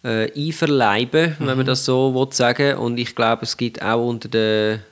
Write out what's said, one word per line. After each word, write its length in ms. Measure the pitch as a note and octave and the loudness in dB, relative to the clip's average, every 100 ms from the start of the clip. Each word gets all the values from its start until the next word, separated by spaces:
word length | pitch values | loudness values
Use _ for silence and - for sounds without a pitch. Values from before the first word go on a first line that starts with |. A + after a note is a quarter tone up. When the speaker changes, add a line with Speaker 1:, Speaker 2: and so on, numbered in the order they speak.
Speaker 1:
äh, 280 | B2 A2+ A2 | -4 -2 -2
einverleiben, 1040 | D3 D3+ D#3 D#3 C#3 A2+ G#2 B2 D#3 E3 D3+ | -4 -6 -2 0 4 4 2 2 2 0 0
wenn 80 | D3 | -2
man 120 | C3 | 0
Speaker 2:
Mhm. 60 | C3 | 0
Speaker 1:
das 180 | B2+ | 0
so 300 | - B2+ C3+ | 0 2 2
will 180 | B2+ C3+ | 2 0
sagen. 460 | - B2 B2 C#3+ - | 2 2 4 0 0
Und 200 | A#2+ A#2+ | -2 -4
ich 160 | A#2 | -6
glaube, 280 | - A2+ A#2 | 0 0 0
es 120 | A#2 - | -4 -4
gibt 260 | A#2+ - | -6 -4
auch 240 | G#2 A#2 A#2+ | -2 0 0
unter 200 | A#2 A2 | -4 -2
den 520 | A2+ A2 G#2+ G#2+ G#2+ G2+ | 0 2 2 0 -2 -8